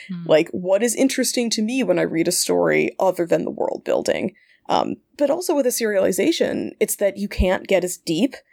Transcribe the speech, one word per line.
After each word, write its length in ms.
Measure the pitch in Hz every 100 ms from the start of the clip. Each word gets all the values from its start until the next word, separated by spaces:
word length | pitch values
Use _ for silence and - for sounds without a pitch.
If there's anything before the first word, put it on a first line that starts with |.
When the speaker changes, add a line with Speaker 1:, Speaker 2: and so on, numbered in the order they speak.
| -
Speaker 1:
Hmm. 160 | 175 165
Speaker 2:
Like, 220 | 156 170
what 320 | 196 180 196
is 120 | 240
interesting 540 | - 269 - 233 254 233
to 120 | 220
me 200 | 214 262
when 160 | 185 170
I 40 |
read 240 | 170 165 170
a 40 |
story 640 | - - 180 170 156 156 -
other 260 | 190 180
than 200 | 170 165
the 60 | -
world 340 | - - -
building?" 500 | - - - - - - _ _ -
Um, 280 | - - - _ -
but 140 | 285
also 240 | 339 359
with 120 | 285 247
a 40 |
serialization, 1040 | 233 220 196 190 190 320 330 - - - -
it's 180 | 214 -
that 200 | 202 196
you 100 | 202
can't 380 | - 185 - -
get 180 | 185
as 120 | 180 -
deep 380 | - 165 254 - _